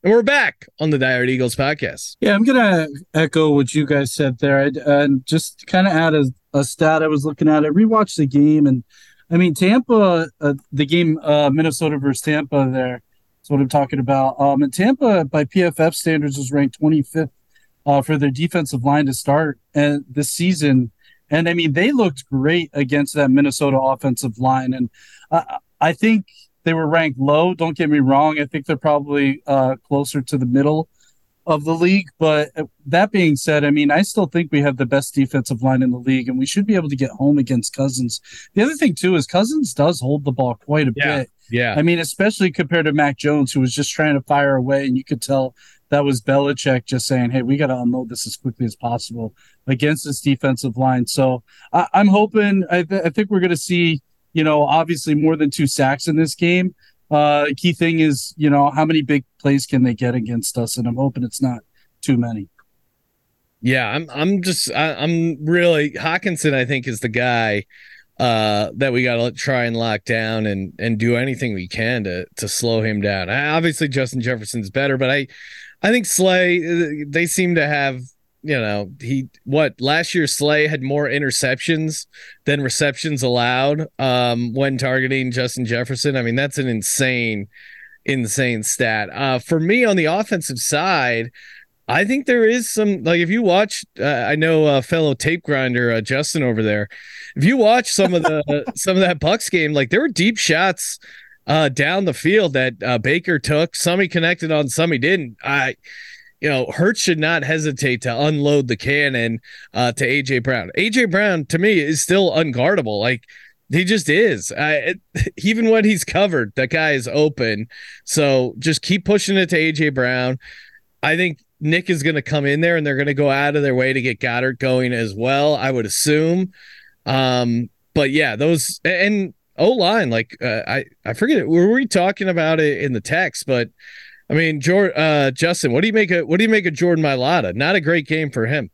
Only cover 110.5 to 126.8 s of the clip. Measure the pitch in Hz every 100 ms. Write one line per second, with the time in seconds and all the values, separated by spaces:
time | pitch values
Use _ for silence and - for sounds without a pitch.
110.5 | 123 92 - 214 233 226 185 208 170 143
111.5 | 165 202 196 147 156 - 190 185 151 156
112.5 | 120 143 196 113 104 117 123 _ - -
113.5 | _ _ 151 185 214 147 160 220 117 87
114.5 | - 151 151 131 180 _ 170 - - 190
115.5 | 220 226 226 214 190 - 175 202 156 107
116.5 | - 131 160 156 139 117 139 151 139 113
117.5 | 104 113 - - - - - 143 131 127
118.5 | - 160 147 - 190 - 202 196 196 175
119.5 | 170 160 151 151 131 123 127 127 127 -
120.5 | - - - _ _ 151 165 180 151 _
121.5 | _ 151 170 180 170 143 151 - 147 139
122.5 | 147 170 170 147 135 143 139 143 135 143
123.5 | 147 143 127 131 131 123 110 127 120 131
124.5 | 123 131 127 127 120 113 98 123 139 147
125.5 | 143 131 127 107 - - 151 160 175 190
126.5 | - - -